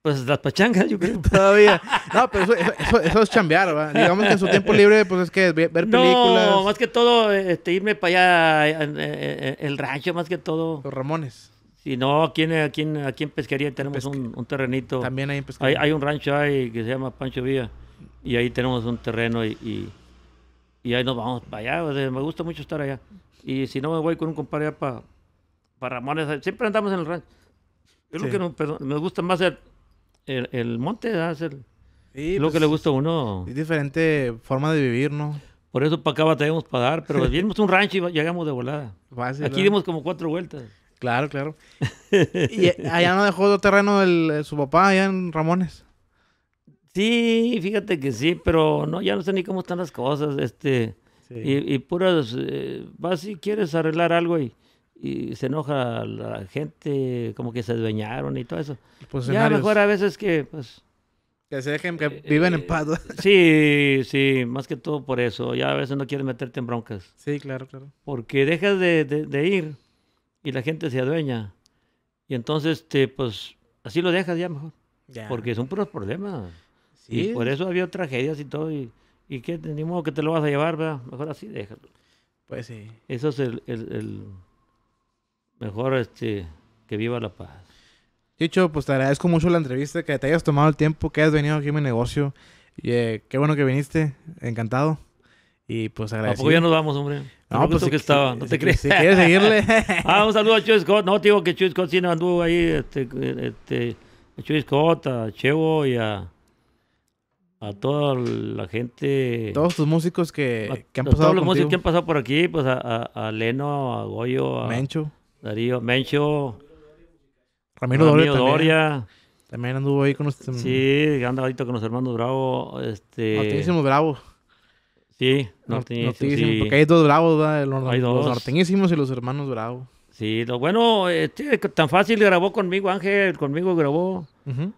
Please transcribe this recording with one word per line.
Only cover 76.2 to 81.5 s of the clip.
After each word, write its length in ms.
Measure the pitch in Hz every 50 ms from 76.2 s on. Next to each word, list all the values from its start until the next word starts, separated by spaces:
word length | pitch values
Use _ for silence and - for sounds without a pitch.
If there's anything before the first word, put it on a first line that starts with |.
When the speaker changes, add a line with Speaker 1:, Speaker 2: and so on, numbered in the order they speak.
| 202 202 185 131 98 87 85 85 _ _ _ _ _ _ _
Speaker 2:
Sí. 380 | _ _ _ 117 117 180 208
Speaker 1:
Y 20 | 240
por 160 | 247 117 123
eso 180 | 139 139 185
había 240 | 190 175 180 185 175
tragedias 480 | - 185 180 139 131 123 131 151 160 143
y 60 | 147
todo. 240 | 135 - 147 156 160
Y, 200 | 156 143 131 113 _ _ _ _ _ _ _ _
y 100 | 143 127
que 160 | - - 170
ni 260 | 165 156 160 147 147 156
modo 180 | 165 175 175 151
que 80 | 156 139
te 80 | 160
lo 100 | 151 156 165
vas 100 | 160 151
a 40 |
llevar, 280 | 151 143 143 151 170 160
¿verdad? 240 | 151 160 160 151 135 120 131
Mejor 200 | - 123 147 156
así 180 | 147 - 208
déjalo. 340 | 214